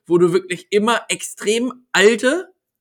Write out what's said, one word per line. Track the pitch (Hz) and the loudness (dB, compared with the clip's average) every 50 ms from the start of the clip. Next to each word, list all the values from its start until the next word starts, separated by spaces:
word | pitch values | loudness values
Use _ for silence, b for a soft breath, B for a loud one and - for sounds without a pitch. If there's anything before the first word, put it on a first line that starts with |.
| B | B
wo | - 170 175 | -2 2 2
du | 175 175 165 | 2 2 2
wirklich | 185 - - 180 170 - _ | -2 -2 -4 -8 -12 -8 _
immer | 202 208 208 233 233 220 - - | -2 0 0 0 0 -2 -2 -6
extrem | 185 185 - - - - - 190 220 233 247 254 - - _ _ - | -8 -8 -8 -12 -14 -6 -4 -2 -2 -2 -4 -6 -8 -12 _ _ 0
alte | 175 190 214 233 208 - 254 294 359 381 - _ _ _ _ _ _ | 4 4 4 4 4 0 0 0 -2 -4 -10 _ _ _ _ _ _